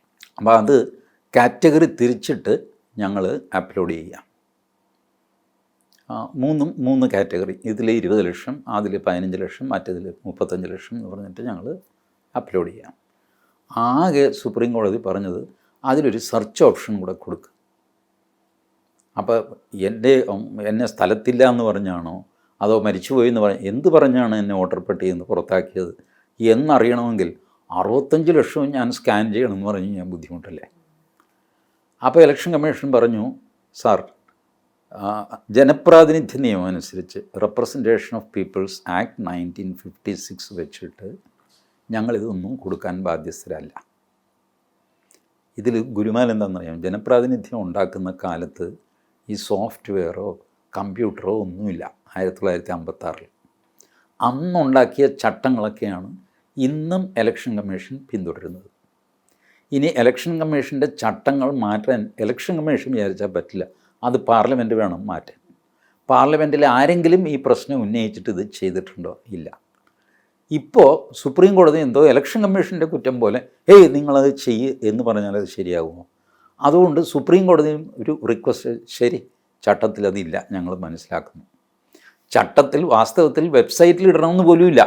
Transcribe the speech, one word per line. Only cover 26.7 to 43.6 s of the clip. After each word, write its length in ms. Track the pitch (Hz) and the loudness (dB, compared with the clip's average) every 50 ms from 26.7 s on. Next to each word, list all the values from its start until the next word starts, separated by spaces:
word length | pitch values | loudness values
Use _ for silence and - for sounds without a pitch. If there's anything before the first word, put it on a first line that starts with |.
| 147 123 113 117 120 120 120 120 113 104 92 85 - - _ _ _ _ _ _ | 2 4 4 2 2 0 -2 -4 -4 -2 -4 -4 -6 -10 _ _ _ _ _ _
അറുപത്തഞ്ച് 600 | - 90 92 101 113 135 139 - - 156 160 160 | -6 -6 -4 -2 -2 -2 0 0 0 0 2 2
ലക്ഷവും 380 | 170 151 127 - - 160 143 139 | 4 4 2 2 -2 -4 -4 -4
ഞാൻ 220 | 143 131 123 123 | -4 -4 -4 -4
സ്കാൻ 420 | 123 - - - 107 104 110 113 101 | -6 -4 -2 -2 0 0 0 -2 -2
ചെയ്യണമെന്ന് 320 | 110 131 120 101 95 98 | -2 -2 -2 -4 -6 -6
പറഞ്ഞു 200 | 101 104 98 92 | -6 -6 -6 -6
കഴിഞ്ഞാൽ 200 | 98 101 95 90 | -8 -8 -10 -10
ബുദ്ധിമുട്ടല്ലേ? 600 | 92 90 85 80 - 87 85 - - - - - - _ _ _ _ _ _ _ _ _ _ _ _ _ _ _ _ _ _ _ _ _ _ _ _ _ _ - | -10 -12 -14 -14 -16 -18 -18 -16 -18 -18 -18 -18 -20 _ _ _ _ _ _ _ _ _ _ _ _ _ _ _ _ _ _ _ _ _ _ _ _ _ _ -4
അപ്പോൾ 180 | 127 - 165 165 | 2 6 8 8
ഇലക്ഷൻ 300 | 147 143 135 - 175 170 | 8 6 2 -2 -4 -2
കമ്മീഷൻ 380 | 151 147 156 - - - 139 | -2 -2 -2 -4 -4 -4 0
പറഞ്ഞു, 420 | 127 120 117 120 117 107 107 131 131 - _ _ _ _ _ _ _ | 2 2 2 2 2 -2 -4 -6 -8 -12 _ _ _ _ _ _ _
സാർ, 300 | - - 117 104 - - - _ _ _ _ _ _ _ _ _ _ _ _ _ _ _ _ - | -4 -2 0 0 0 -2 -8 _ _ _ _ _ _ _ _ _ _ _ _ _ _ _ _ -18
ആ, 420 | 92 98 98 107 107 101 - - 110 _ - | -10 -8 -8 -8 -8 -10 -12 -16 -20 _ -2
ജനപ്രാതിനിധ്യ 880 | 104 127 139 131 - 135 - 175 170 165 165 151 160 160 143 - - 127 | 2 4 4 4 4 4 6 8 10 10 10 8 6 2 -2 -4 -6 -4
നിയമം 260 | 139 120 104 92 90 | -2 -2 -2 -2 -4
അനുസരിച്ച്, 540 | 92 92 87 - - - 92 87 - - - | -4 -6 -8 -10 -10 -12 -12 -12 -12 -14 -16
Representation 920 | - - - 95 101 104 107 - 120 117 - 139 117 110 117 104 - - - 113 | -16 -14 -4 -4 -4 -2 -2 -2 -4 -4 -4 -4 0 0 0 0 0 -6 -10 -12
of 60 | - _ _ 101 | -12 _ _ -8
People's 380 | 92 92 - 98 95 98 - - - - 90 90 | -8 -6 -6 -6 -6 -6 -8 -12 -10 -6 -4 -4
Act 140 | 110 - - - | -4 -6 -8 -10
നയൻറ്റീൻ 540 | - 87 90 87 87 87 85 - 101 92 92 | -10 -8 -8 -8 -8 -10 -10 -12 -12 -12 -12
ഫിഫ്റ്റി 400 | - - 90 - _ _ - 98 | -14 -16 -20 -20 _ _ -10 -10
സിക്സ് 400 | - - - 95 90 - - 104 | -10 -12 -16 -18 -18 -18 -16 -12
വെച്ചിട്ട് 760 | 87 82 - - - - 85 - _ - 98 117 - _ _ _ _ _ _ _ _ _ _ _ _ _ - | -12 -12 -14 -14 -18 -20 -20 -20 _ -18 -18 -18 -20 _ _ _ _ _ _ _ _ _ _ _ _ _ -10
ഞങ്ങളിതൊന്നും 640 | 113 110 107 117 120 104 104 110 104 92 90 98 131 | -8 -6 -4 -4 -4 -4 -6 -6 -8 -8 -10 -10 -12
കൊടുക്കാൻ 480 | 131 - 95 92 - - 92 90 92 95 | -12 -10 -10 -10 -8 -8 -10 -10 -8 -6
ബാധ്യസ്ഥരല്ല. 680 | 90 82 82 78 78 78 - - - 87 78 | -6 -6 -6 -8 -12 -16 -16 -16 -14 -14 -14